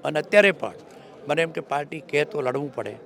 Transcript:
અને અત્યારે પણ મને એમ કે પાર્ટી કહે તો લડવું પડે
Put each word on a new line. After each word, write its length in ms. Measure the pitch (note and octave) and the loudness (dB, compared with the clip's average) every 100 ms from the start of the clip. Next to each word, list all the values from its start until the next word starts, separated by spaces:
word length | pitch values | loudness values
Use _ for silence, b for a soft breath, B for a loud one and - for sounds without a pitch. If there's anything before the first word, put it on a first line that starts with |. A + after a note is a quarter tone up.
અને 160 | C#3+ D3+ | -2 -4
અત્યારે 320 | D3+ G3+ G3+ | 4 6 6
પણ 220 | - G#2+ - - B B B C#3+ | 4 -6 -10 -20 B B B -4
મને 140 | D3 | 0
એમ 100 | E3 | 0
કે 100 | D#3+ | -2
પાર્ટી 380 | - C#3+ D3 D#3+ | -4 -4 -4 -10
કહે 260 | C3+ C#3+ D3+ | -2 0 0
તો 160 | D3 | -2
લડવું 340 | B2+ C3 C#3+ B2+ | -2 -2 -4 -6
પડે 200 | G#2 G#2+ | -8 -10